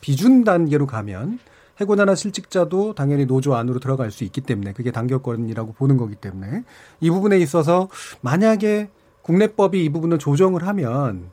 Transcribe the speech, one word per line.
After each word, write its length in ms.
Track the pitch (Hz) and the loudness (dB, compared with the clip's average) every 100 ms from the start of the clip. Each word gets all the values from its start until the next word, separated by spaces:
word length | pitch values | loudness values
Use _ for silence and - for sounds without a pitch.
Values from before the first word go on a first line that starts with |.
비준 420 | - 135 220 262 | -4 0 4 6
단계로 420 | 220 180 160 147 139 | 6 2 2 0 0
가면 520 | 110 104 95 143 240 _ _ _ - | -4 -8 -8 -8 -10 _ _ _ -8
해고자나 340 | 202 202 202 | -2 2 4
실직자도 800 | 190 208 196 - 190 170 185 208 | 2 -2 -8 -4 -2 0 0 -2
당연히 300 | 208 139 143 | -2 0 2
노조 300 | 131 131 139 123 | 2 0 2 0
안으로 240 | 120 127 | 0 -4
들어갈 300 | 127 135 113 | -2 -4 -4
수 140 | - | -6
있기 180 | 101 - | -8 -8
때문에 320 | 131 107 101 | -6 -6 -6
그게 160 | 98 123 | -6 -6
단결권이라고 840 | 117 120 131 131 117 117 113 110 | -4 -4 -4 -4 -6 -6 -6 -10
보는 240 | 110 135 131 | -2 2 2
거기 200 | 113 101 | 0 -8
때문에 480 | 104 92 95 175 247 - - - | -12 -12 -8 -10 -10 -18 -20 -4
이 100 | 165 | 0
부분에 280 | 180 208 196 | 2 2 2
있어서 500 | 160 170 151 175 190 - - - | 2 2 2 2 0 -8 -18 -10
만약에 680 | 123 160 220 220 208 208 208 _ _ _ | -2 2 2 2 0 -2 -4 _ _ _
국내법이 600 | - 175 214 214 190 185 | 0 2 2 2 0 2
이 60 | 160 | 0
부분을 300 | 160 165 165 | -2 -2 -2
조정을 480 | 147 143 190 180 175 | 0 2 2 2 -2
하면 640 | 202 123 127 135 95 90 | -2 -2 -2 -2 -4 -12